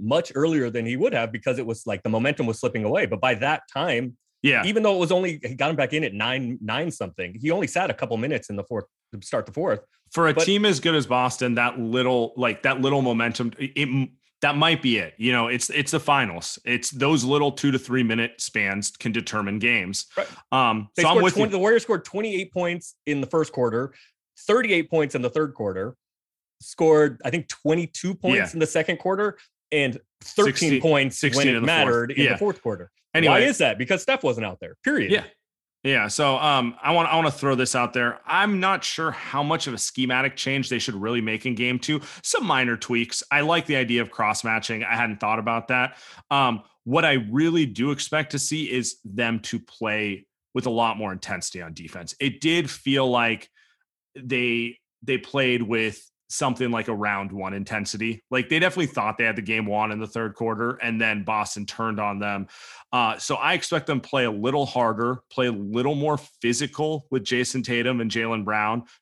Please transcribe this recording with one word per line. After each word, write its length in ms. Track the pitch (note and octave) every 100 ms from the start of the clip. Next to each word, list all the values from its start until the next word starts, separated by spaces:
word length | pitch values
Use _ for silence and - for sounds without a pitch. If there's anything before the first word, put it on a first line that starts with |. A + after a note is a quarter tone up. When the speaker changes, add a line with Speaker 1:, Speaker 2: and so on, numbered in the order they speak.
| G#2+
Speaker 1:
much 260 | D#3 E3+ C#3
earlier 340 | D#3+ D#3 A#2+
than 160 | A#2 A2+
he 100 | B2+
would 160 | B3
have 200 | B2+ A2+
because 260 | A2 C3+ B2
it 80 | A2+
was, 200 | A2 A2+
like, 160 | G2
the 60 | A2+
momentum 380 | A2 C#3 D3 A#2
was 140 | G#2+
slipping 240 | B2 A2+
away. 200 | G#2 D#3+
But 160 | F#2 G2
by 140 | B2+
that 280 | G#2+ C3+ D#3 -
time, 460 | C3+ E3+ A#2+ B2+ - _ _
Speaker 2:
Yeah. 220 | C#3+ A#2+
Speaker 1:
even 180 | E3+ A3
though 140 | G#3+ F#3+
it 20 |
was 140 | E3+
only, 260 | F#3 F#3 D3+
he 100 | A2+
got 160 | B2+ C#3+
him 60 | D3+
back 160 | B2+
in 100 | D#3
at 120 | C3+
nine, 440 | G2+ A2+ C3 A#2+ B2
nine 300 | G#2+ B2+ E3+
something, 460 | - F#2+ F2 F2+ A2
he 120 | D3
only 160 | F#3 -
sat 220 | F3 F#3+
a 40 |
couple 220 | - B2 A2+
minutes 340 | C3+ D#3+ -
in 60 | G2+
the 80 |
fourth 220 | - A2 - _ _
to 120 | G#2
start 220 | - A#2+ G#2
the 60 |
fourth. 280 | D3 F3 G#2+ - _ _
Speaker 2:
For 160 | E3 D#3+
a 80 |
Speaker 1:
But 100 | D3
Speaker 2:
team 200 | E3+ G3+
as 160 | G#3 C#3+
good 160 | E3 D#3
as 100 | B2+
Boston, 480 | B2 B2+ - B2
that 240 | A#2 A#2+ B2+
little, 540 | A2+ B2 B2+ B2 A2+ B2
like, 260 | A#2+ G2+
that 160 | C3+ B2+
little 220 | C3+ C#3+
momentum, 500 | B2+ A2+ A#2 A2+ A#2 -
it, 100 | C3+ C#3+
it, 320 | C#3+ C3+ C3 - _ _
that 160 | C#3+ D3
might 260 | D#3+ D#3+
be 140 | C3 A2
it. 160 | E2 -
You 140 | A#2+
know, 160 | B2 A#2
it's, 240 | B2 -
it's 220 | D3 C#3+
the 80 | D#3+
finals. 580 | - C#3 A2 E2+ - -
It's 260 | A#2+ B2 -
those 320 | C3+ C#3+ D#3
little 300 | B2+ D3 C#3+
two 180 | C#3 C#3+
to 80 | C3
three 240 | B2+ B2+
minute 380 | A2+ A2+ A#2 -
spans 500 | - G#2+ G2 G2 G#2
can 220 | - A#2
determine 480 | A2 - G#2+ G2+ G#2
games. 460 | A#2 A#2 F2+ G2+ - -
Speaker 1:
Right. 100 | - - -
Speaker 2:
Um, 380 | C3 B2 A2 G#2 -
Speaker 1:
They 60 |
Speaker 2:
so 60 | D#3+
I'm 20 |
Speaker 1:
scored 80 | E3+
Speaker 2:
with 80 | F3+
you. 40 | F#3+
Speaker 1:
twenty, 80 | G#3+
the 60 | F#3+
Warriors 220 | G#3 A3+
scored 200 | - F#3
twenty-eight 480 | - G3 A3 F#3+ F#3
points 440 | F3+ F3 F3 - - -
in 140 | C#3+
the 80 | C3
first 240 | D#3+ D3+
quarter, 420 | - A#2+ A2+ C#3 - _ _ _ - -
thirty-eight 420 | A#3+ A#3 E3+ D#3
points 240 | D#3+ C#3+
in 80 | C#3
the 80 | B2
third 240 | D#3 D3
quarter, 400 | B2 G2+ F#2 A2 - _ _ _ _ _ _
scored, 600 | - - D#3+ D3+ D3 A#2
I 60 | B2
think, 180 | E3 -
twenty-two 640 | - D3 E3 D#3+ - F3+ F#3+
points 200 | F#3 B2
Speaker 2:
Yeah. 140 | F#2
Speaker 1:
in 40 | E3
the 80 | D#3
second 300 | E3 D#3+ E3
quarter, 400 | F#3 F#3+ G#3 G3+ _ _ _
and 280 | D3+ C3+ A2+ - _
thirteen 320 | - - D3
Speaker 2:
Sixteen, 280 | C3+ E3 C3
Speaker 1:
points 360 | D#3+ C#3+ C3+ -
Speaker 2:
sixteen 280 | C#3+ B2+ C#3
Speaker 1:
when 80 |
it 20 | A#2
Speaker 2:
in 40 |
the 60 | C3+
fourth. 100 | E3 C3
Speaker 1:
mattered 240 | A#2 A#2+
in 120 | C3
Speaker 2:
Yeah. 80 | C3+
Speaker 1:
the 60 | G2+
fourth 240 | G#3 -
quarter. 280 | A#2 F#2 F2+ _ _
Speaker 2:
Anyway. 160 | D#3+ D#3
Speaker 1:
Why 40 | C3+
is 180 | C4+ A3
that? 200 | C3+ G2+
Because 240 | B2+ A3
Steph 200 | - C4
wasn't 240 | C#3+ A2+ G#2
out 120 | F#2
there, 160 | F2 -
period. 280 | - G3 G2
Speaker 2:
Yeah. 120 | G3+ - - _ _ _ _
Yeah. 220 | C3+ B2+ G#2
So, 280 | - C#3+ C3
um, 380 | D3+ C#3 A#2+ A#2+
I 120 | D3
want, 160 | E3+ E3
I 40 | D#3+
wanna 140 | D#3
throw 220 | - C#3 B2+
this 180 | B2
out 180 | B2+ A#2+
there. 280 | B2 A#2+ -
I'm 340 | - F3 G#3 G3
not 240 | F#3+ F#3+
sure 260 | - - D#3+
how 320 | - - C#3
much 240 | D3 D#3+ C#3+
of 80 |
a 40 | A2
schematic 560 | - - B2+ B2+ C3+ -
change 320 | C3+ C3+ B2+
they 80 | A#2+
should 160 | -
really 260 | G2 A2 A#2+
make 240 | A2 A2
in 100 | C3 A2+
game 220 | B2 B2+
two. 200 | - D3+ - -
Some 240 | - A#4+ G3
minor 300 | C3 B2 A2+
tweaks. 460 | - A#2+ A#2 - -
I 80 | C#3+
like 240 | D3+ E3+ D3+
the 100 | C3+
idea 240 | A#2+ A#2+
of 100 | A2
cross 340 | - G#2+ G#2+
matching. 380 | A#2 A2+ - A2
I 100 | G#2+
hadn't 240 | A2+ A#2 G#2
thought 220 | G#2+ A2
about 280 | A2 A2+ -
that. 300 | B2+ C3 - - - -
Um, 320 | C#3 B2+ A2 - _
what 200 | A#2 D#3
I 100 | D#3+ C3+ G#2+
really 360 | C3 E3 E3 C#3
do 240 | G2+ C#3
expect 400 | C#3 - D#3 D3+
to 60 | C#3+
see 320 | - D#3 A#2
is 260 | B2+ A2+ -
them 360 | G2+ G2+ A#2 A2+
to 180 | - A#2
play 680 | - - A2 G#2+ G#2 F#2+ - _ _
with 120 | C3 B2+
a 40 |
lot 260 | A2+ A2+ G#2+
more 160 | G#2
intensity 480 | F#2 - F2+ - F#2
on 140 | E2
defense. 400 | D#2+ D#2+ F2+ E2 -
It 200 | C3+ G2
did 300 | D#3+ E3+ C#3+
feel 400 | - C#3 C3+ C3
like 400 | A#2+ A#2 G#2+ - _ _ _ _ _ _ C#3
they, 600 | B2+ B2+ B2 A#2 A#2 A#2+ _ _
they 160 | A#2 B2+
played 440 | - C#3 B2+ B2
with 380 | A2 A#2 A2 - - _ -
something 420 | - C#3 A#2+ B2
like 180 | A#2 A#2
a 60 |
round 360 | G#2+ G#2 G2 G2
one 220 | G2 F#2+
intensity. 720 | G2 G2 G#2+ G2+ G#2 A2+ A2+ _
Like, 180 | B2+ B2
they 100 | D#3
definitely 280 | F3+ F#3 D3
thought 320 | - G#2+ A2
they 60 |
had 120 | A2+ G#2
the 60 |
game 240 | G#2 A2 G#2
won 260 | G#2 G#2+
in 60 | G#2+
the 60 | G#2+
third 280 | A#2 A2
quarter, 380 | - A2+ A2 A#2 -
and 160 | A#2 A2+
then 260 | A2+ G#2+
Boston 420 | G2 G#2+ G#2 G#2 G2
turned 340 | - A2+ G#2+
on 180 | G#2 G2
them. 280 | G#2 G2+ F#2+ - - - -
Uh, 280 | B2 A2+ A2
so 180 | - A#2
I 160 | D3
expect 340 | F3+ - D#3+ C#3+
them 140 | C3+
to 80 | -
play 160 | C3+
a 60 | A#2+
little 340 | G#2 A#2+ C#3+
harder, 560 | C3+ B2+ A#2 G#2+ A#2+ B2+ -
play 160 | - B2
a 40 |
little 420 | G#2+ G2+ A#2 C3+
more 240 | D3 D3+ D3 - _
physical 640 | A#2+ B2 D3 - D#3 D#3 -
with 120 | C3
Jason 400 | G2 B2 B2 C3+
Tatum 380 | A#2+ A#2+ A#2+ B2
and 100 | A2
Jaylen 340 | A#2 A2+ A2
Brown, 400 | G2+ G#2+ G#2+ A#2 A#2 _